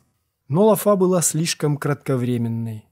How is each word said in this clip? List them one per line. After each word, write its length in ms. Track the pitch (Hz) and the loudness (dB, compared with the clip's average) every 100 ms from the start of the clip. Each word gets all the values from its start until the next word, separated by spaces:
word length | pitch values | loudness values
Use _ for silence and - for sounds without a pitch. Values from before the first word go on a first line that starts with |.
| _ _ _ _ - | _ _ _ _ -4
Но 180 | 151 220 | 2 4
лафа 300 | 202 208 202 | 4 2 2
была 260 | 185 180 | 2 2
слишком 560 | - 156 165 - 147 143 | 0 -2 -4 -2 -2 -2
кратковременной. 1080 | 147 143 - 131 123 120 117 113 113 107 - | -2 -4 -2 -2 0 -2 -2 -4 -6 -8 -14